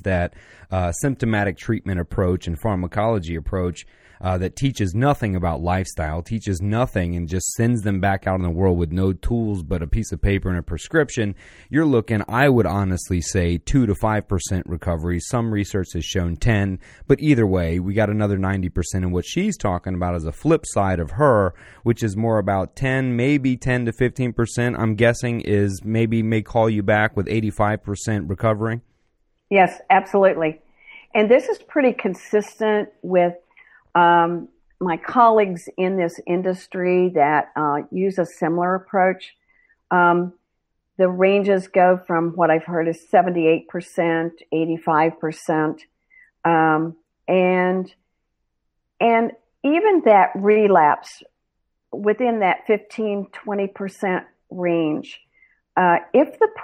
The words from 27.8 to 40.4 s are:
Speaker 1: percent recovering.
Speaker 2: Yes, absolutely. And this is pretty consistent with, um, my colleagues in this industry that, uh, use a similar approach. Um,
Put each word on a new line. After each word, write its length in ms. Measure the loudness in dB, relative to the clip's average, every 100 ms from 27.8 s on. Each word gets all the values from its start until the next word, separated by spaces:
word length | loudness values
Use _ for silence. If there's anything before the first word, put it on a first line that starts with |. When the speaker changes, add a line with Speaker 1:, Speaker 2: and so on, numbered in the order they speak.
Speaker 1:
percent 460 | -6 -8 -4 -4 -4
recovering. 540 | -2 -2 0 -2 -6 -10 _ _ _ _ _ _
Speaker 2:
Yes, 320 | 4 4 0 0
absolutely. 720 | 0 2 2 4 2 -2 -4 _ _ -20 -20 _
And 160 | 0 4
this 200 | 4 2
is 80 | -6
pretty 320 | -4 0 2
consistent 960 | 0 -6 -8 -4 -2 -2 -4 -2 0 -2 _
with, 320 | 0 2 2 -2 _ _ _ _ _ 4
um, 520 | 6 6 2 -2 -8 _ _ _
my 160 | -4 -4
colleagues 720 | -2 4 6 6 2 -2 -10 -4
in 200 | -2 0
this 220 | -2 -4 -4
industry 840 | -2 -2 -6 -8 -4 0 2 2
that, 420 | 2 2 2 0 -4
uh, 260 | -2 -2 -4
use 260 | -4 -2 -2
a 80 | -4
similar 480 | -2 -2 0 0
approach. 600 | -2 -2 2 2 0 -10 _ _ _ _ _ _
Um, 420 | 4 4 4 0 -8